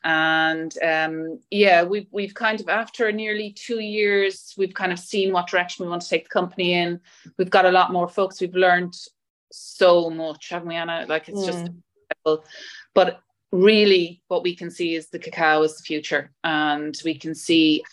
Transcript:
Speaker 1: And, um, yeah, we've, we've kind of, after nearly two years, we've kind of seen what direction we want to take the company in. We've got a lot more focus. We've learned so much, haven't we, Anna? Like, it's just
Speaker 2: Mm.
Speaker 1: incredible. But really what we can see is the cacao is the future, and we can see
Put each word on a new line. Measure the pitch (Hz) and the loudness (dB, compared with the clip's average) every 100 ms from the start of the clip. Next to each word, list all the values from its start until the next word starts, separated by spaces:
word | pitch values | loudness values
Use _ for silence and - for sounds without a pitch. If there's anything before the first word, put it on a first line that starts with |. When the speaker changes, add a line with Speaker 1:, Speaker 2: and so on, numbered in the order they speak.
Speaker 1:
And, | 165 160 160 160 160 160 160 - | -2 0 2 2 0 -2 -6 -4
um, | 165 160 160 160 160 - - | -2 0 -2 -4 -10 -12 -6
yeah, | 202 196 170 | 2 6 6
we've, | 175 208 202 | 4 -4 -6
we've | 208 196 | -8 -8
kind | - 220 214 | -2 -2 -2
of, | 170 | -2
after | 208 220 - 220 | -2 -4 -2 -2
nearly | 214 214 214 208 | -2 -4 -6 -8
two | 202 - 226 | -12 -8 -6
years, | 208 214 208 202 196 196 - - | -4 0 2 2 0 -4 -14 -6
we've | 185 | -4
kind | - 185 | -2 -4
of | 175 | -4
seen | - 208 190 | -4 -2 0
what | 180 175 | 0 0
direction | 185 180 - 175 | -2 -2 -6 -8
we | |
want | 170 | -8
to | - | -4
take | 165 | -4
the | - | -2
company | 196 180 - 175 | -2 -2 -2 0
in. | 175 175 175 _ _ - - | 0 -2 -6 _ _ -16 -6
We've | 180 | 2
got | 196 185 | 4 6
a | |
lot | 185 180 | 4 2
more | 180 175 | 0 -2
focus. | - 190 - | -2 -4 -4
We've | 180 185 | -4 2
learned | 185 175 180 - - _ _ _ _ | 4 4 0 -10 -20 _ _ _ _
so | - - - 185 175 165 | -20 -14 4 6 6 4
much, | 160 160 151 - | -6 -8 -10 -10
haven't | 175 170 | -10 -6
we, | 170 | -6
Anna? | 165 165 - | -4 -6 -2
Like, | 156 165 | -4 -4
it's | 196 185 | -6 -4
just | 175 | -6
Speaker 2:
Mm. | 175 175 _ _ - | -8 -12 _ _ -14
Speaker 1:
incredible. | - 156 156 _ - - - - 196 | -4 -2 -2 _ -20 -18 -20 0 2
But | 180 - _ _ - | 2 0 _ _ -4
really | 185 202 214 208 185 170 175 - | 4 6 6 4 4 0 -8 -6
what | 180 | -4
we | 175 175 | -4 -6
can | 170 | -12
see | - 170 165 | -6 -6 -6
is | - | -8
the | 151 | -14
cacao | 165 170 160 156 | -12 0 2 4
is | 156 - | 2 -2
the | |
future, | - 151 - 147 - - | -8 -8 -4 -6 -6 -8
and | 165 151 151 147 151 151 | -4 -2 -2 -2 -6 -8
we | 165 | -8
can | 143 160 156 | -6 -10 -10
see | - 165 156 151 - | 2 4 4 2 -2